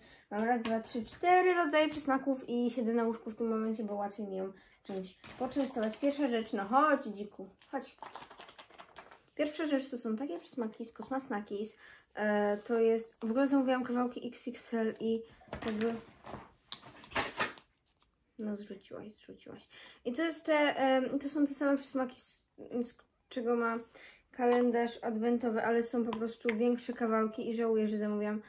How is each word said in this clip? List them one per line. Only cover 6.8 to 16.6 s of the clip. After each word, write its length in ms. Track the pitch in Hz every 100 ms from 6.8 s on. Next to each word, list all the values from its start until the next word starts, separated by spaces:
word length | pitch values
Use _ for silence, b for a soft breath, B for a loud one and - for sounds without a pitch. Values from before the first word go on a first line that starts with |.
| 302 277
dziku, 440 | 233 202 208 - 190 - -
chodź. 260 | 269 - - - - - - - - - - - - - - _
Pierwsza 320 | - 302 - 311
rzecz 240 | 269 -
to 80 | 240
są 180 | 226 220
takie 220 | 285 339
przysmaki 460 | - - 220 -
z 80 | 226
Cosma 280 | - 220 269
Snackies. 560 | 262 208 208 202 214 - B B B
E, 420 | - 214 208 208 208
to 220 | - 233
jest, 380 | 226 226 220 -
w 100 | 226
ogóle 180 | 233 277
zamówiłam 360 | 277 254 254
kawałki 440 | 254 240 247 - 240
X 200 | - -
X 260 | 240 -
L 200 | 233 220 220
i 220 | 220 226 B B B - 233
jakby, 280 | 214 226 226 - - - - - _